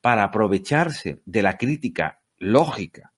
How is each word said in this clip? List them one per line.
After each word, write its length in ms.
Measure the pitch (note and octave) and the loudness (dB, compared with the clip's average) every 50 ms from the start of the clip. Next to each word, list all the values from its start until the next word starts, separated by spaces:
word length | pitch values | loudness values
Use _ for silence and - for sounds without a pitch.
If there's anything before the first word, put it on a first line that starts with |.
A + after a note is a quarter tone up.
para 240 | - B2 A#2+ A2 G2+ | 4 4 4 4 2
aprovecharse 960 | G2 - G#2+ A2 G2+ G2 F#2 F#2+ - C#3+ D3+ F3 E3+ C#3+ - - F2 C#2+ - _ | 0 2 0 2 2 2 0 0 0 0 0 0 0 -4 -8 -8 -10 -10 -10 _
de 180 | - F2 A2 | -4 -2 0
la 140 | G2 F#2+ F#2+ | 2 2 0
crítica 640 | - A#2+ B2+ D3+ D3 - A#2 - - D#2+ D2+ - _ _ _ _ _ | 0 -2 -4 -2 -2 -4 -6 -4 -2 -4 -4 -6 _ _ _ _ _
lógica 760 | F2+ F#2+ A2 C#3 E3 D#3+ B2+ G#2+ F#2+ D2+ _ - - _ _ | -2 2 4 4 4 2 -2 -8 -10 -10 _ -20 -20 _ _